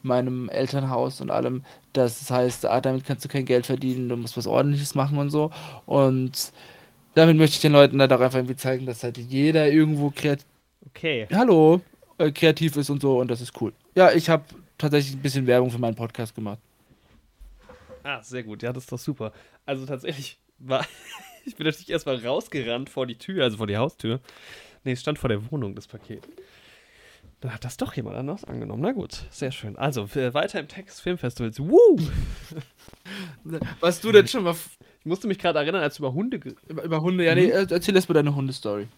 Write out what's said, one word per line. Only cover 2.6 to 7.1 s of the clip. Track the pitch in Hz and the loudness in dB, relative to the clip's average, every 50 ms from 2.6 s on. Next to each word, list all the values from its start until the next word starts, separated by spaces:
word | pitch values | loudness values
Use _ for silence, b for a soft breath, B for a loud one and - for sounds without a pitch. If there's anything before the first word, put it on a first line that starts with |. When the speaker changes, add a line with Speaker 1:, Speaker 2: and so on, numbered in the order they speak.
| - | -2
Speaker 1:
„Ah, | - 113 131 | -2 -2 0
damit | 131 135 131 131 131 | 0 -2 -4 -2 -4
kannst | - 139 - - | -6 -8 -6 -8
du | 139 | -6
kein | - 139 131 | -4 -4 0
Geld | 127 127 123 120 | 2 0 0 2
verdienen, | - 135 123 135 131 127 127 127 | 0 -6 -4 -2 -4 -4 -4 -4
du | 120 123 | -6 -6
musst | 120 117 113 - | -6 -8 -8 -8
was | 123 110 | -8 -4
Ordentliches | 98 107 123 135 143 143 143 143 143 - | 0 0 2 2 2 0 -2 -4 -4 -2
machen“ | 139 135 139 151 | -2 -2 0 0
und | 143 143 143 | -2 -2 -2
so. | 147 151 151 156 B B B B B B B | 0 -2 -2 -2 B B B B B B B
Und | - - 143 135 135 131 131 131 131 135 - - - b b b b b b b b b b _ _ | 0 2 4 4 4 2 0 -2 -4 -6 -8 -10 -10 b b b b b b b b b b _ _